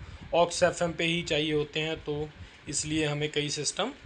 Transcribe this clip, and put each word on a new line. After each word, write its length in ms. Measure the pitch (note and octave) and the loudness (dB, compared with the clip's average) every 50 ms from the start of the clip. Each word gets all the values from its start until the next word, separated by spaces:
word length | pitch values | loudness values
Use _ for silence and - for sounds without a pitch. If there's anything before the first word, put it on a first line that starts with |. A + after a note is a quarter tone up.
| - - - - - - - | -16 -16 -16 -16 -6 2 4
ऑक्स 300 | E3 F3 E3+ - - F3+ | 4 6 4 4 4 4
एफ़एम 300 | E3+ - - F3 E3+ E3 | 4 4 2 0 0 0
पे 100 | - E3+ | 0 0
ही 200 | E3 E3+ F3 E3 | 2 2 0 0
चाहिए 300 | - D#3+ D3 D#3 D#3 D3+ | 0 0 2 2 2 2
होते 260 | D3 D3 D3 - D#3 | 2 0 0 -2 -2
हैं, 180 | D#3 D#3+ D#3+ | -2 -2 -4
तो 320 | D#3 - D3+ D3 D3 D#3 D3+ - - - - - - - D#3 | -4 -4 -4 -4 -4 -4 -6 -8 -14 -18 -18 -18 -16 -10 -6
इसलिए 360 | C#3 - - D3+ D#3 D#3 D#3 | -4 -4 -2 0 0 2 2
हमें 260 | D3 D3 D3 D3+ D3+ | 2 0 0 -2 0
कई 180 | - D3 D3 D3 | 0 0 0 0
सिस्टम 420 | - D3+ D3 - - - G3 C4 C#4+ - - | -2 -2 -2 -2 -2 -2 -2 -2 -4 -8 -14